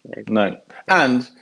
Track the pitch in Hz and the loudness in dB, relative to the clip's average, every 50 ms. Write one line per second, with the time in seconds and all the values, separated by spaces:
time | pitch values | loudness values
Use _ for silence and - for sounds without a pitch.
0 | - - - - - - 107 107 101 95 - - - - - - - - 185 180 | -20 -18 -18 -14 -8 -4 -2 0 0 -2 -4 -8 -16 -20 -20 -8 -2 0 2 2
1 | 147 131 123 123 123 - - _ | 4 2 2 0 -2 -6 -14 _